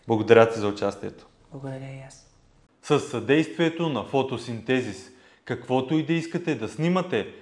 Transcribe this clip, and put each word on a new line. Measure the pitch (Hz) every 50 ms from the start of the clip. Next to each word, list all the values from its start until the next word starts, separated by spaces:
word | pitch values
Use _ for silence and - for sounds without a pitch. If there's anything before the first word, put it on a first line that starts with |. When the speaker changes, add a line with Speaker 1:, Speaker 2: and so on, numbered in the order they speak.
| _ -
Speaker 1:
Благодаря | 113 107 107 104 117 113 113 113
ти | - 110
за | 104 104
участието. | 101 - 101 101 98 - - 98 - - - - _ _ _ _
Speaker 2:
Благодаря | - 135 135 135 135 131 135
и | 135 135 135 135 135
аз. | - - - _ _ _ _ _ _ _ _ _ _ _
Speaker 1:
Със | - - 151 139 - -
съдействието | - 117 101 101 139 160 160 156 - - 170 165 165 - 170 165
на | 143 110 95
Фотосинтезис. | - - 135 127 - 127 117 - - 117 110 107 - 131 127 120 107 95 - - - - - - - _ _ -
Каквото | - 127 - - - 127 131 131 127 156
и | 156 151
да | 139
искате | 165 165 156 - - 170 175 165 151
да | 117 110 104
снимате, | - - 156 170 180 185 175 180 131 107 95 - - -